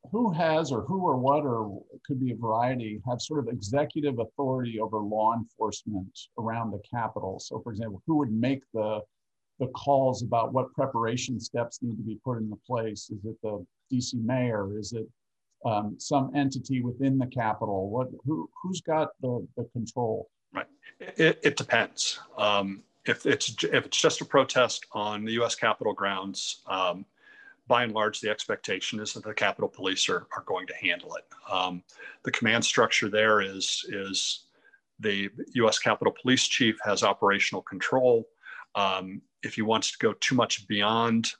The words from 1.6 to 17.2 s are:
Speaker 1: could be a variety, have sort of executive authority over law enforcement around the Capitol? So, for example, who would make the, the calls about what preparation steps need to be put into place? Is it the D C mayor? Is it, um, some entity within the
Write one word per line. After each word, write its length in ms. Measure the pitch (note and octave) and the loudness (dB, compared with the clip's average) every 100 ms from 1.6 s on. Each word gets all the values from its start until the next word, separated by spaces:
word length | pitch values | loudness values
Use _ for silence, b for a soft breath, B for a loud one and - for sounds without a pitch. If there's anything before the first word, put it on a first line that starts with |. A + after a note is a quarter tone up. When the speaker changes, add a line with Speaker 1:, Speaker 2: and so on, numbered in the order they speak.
| G#2+ F#2+ - - - | -4 -8 -16 -20 -6
Speaker 1:
could 120 | C3+ | -2
be 100 | B2+ | -2
a 40 | A2 | -2
variety, 640 | A2+ A2 B2 C3 A2 G#2+ B2 | -2 2 2 0 -4 -6 -6
have 120 | B2 | -6
sort 240 | - D3+ A#2+ | -4 -4 -2
of 60 | |
executive 680 | A#2 G2 C3+ D3 D#3+ D3 A#2+ | -6 -2 0 0 0 -2 -2
authority 600 | A2 - C3+ C3 A#2+ A2 | -6 -2 0 0 -2 -4
over 200 | A2 G#2+ | -2 -2
law 340 | G#2 G#2+ A2 | -2 2 2
enforcement 840 | A#2 A2+ _ G#2+ G2+ - G2+ F#2+ - - - | 2 -6 _ -4 -4 -6 -6 -8 -14 -14 -6
around 320 | A2+ A2+ A2+ | -4 -2 -4
the 100 | G2+ - | -6 -6
Capitol? 500 | A#2+ A2 G#2+ G2 - | -4 -4 -4 -6 -8
So, 200 | - B2 | -8 -10
for 140 | A#2+ | -8
example, 280 | G#2 A2+ G2 - | -8 -8 -8 0
who 80 | D#3 | 2
would 120 | C3+ | 2
make 320 | A2 B2 C#3 _ | 2 0 0 _
the, 280 | A2+ G#2+ G#2+ - _ _ _ _ _ | -4 -2 -2 -6 _ _ _ _ _
the 80 | B2+ | -6
calls 560 | - - C#3 C3 G#2+ | -2 4 4 4 0
about 300 | G#2+ A#2 A2+ | 0 0 2
what 200 | B2+ B2+ | 0 -2
preparation 680 | - C3+ A#2 A2+ B2 - A2+ | -2 0 0 0 0 -2 -6
steps 380 | - B2 A#2 - | -4 -4 -4 -4
need 160 | A#2+ G#2+ | -6 -4
to 60 | |
be 140 | A#2 G#2 | -6 -6
put 140 | C3 A#2 | -4 -4
into 200 | A2 G#2 - | -4 -8 -4
place? 440 | B2 A2+ G#2 - | -2 -2 -6 -12
Is 160 | G#2+ G#2+ | -10 -10
it 100 | A2+ | -8
the 220 | G#2+ G#2 F2+ _ _ | -8 -8 -10 _ _
D 100 | B2+ | -2
C 180 | B2 B2 | -2 -4
mayor? 600 | A2+ B2+ B2 G#2+ G2 G#2 | 0 0 0 0 -2 -6
Is 140 | G#2 | -6
it, 140 | F#2 F2 _ _ _ _ _ A#2+ | -8 -10 _ _ _ _ _ -2
um, 320 | G#2 G#2 - | 0 -2 -8
some 320 | - C#3+ C3 D3 | 0 0 2 2
entity 460 | C3+ C3 - C3 | 0 0 -2 -2
within 360 | B2 B2 C3+ | -2 0 2
the 100 | C3+ | 2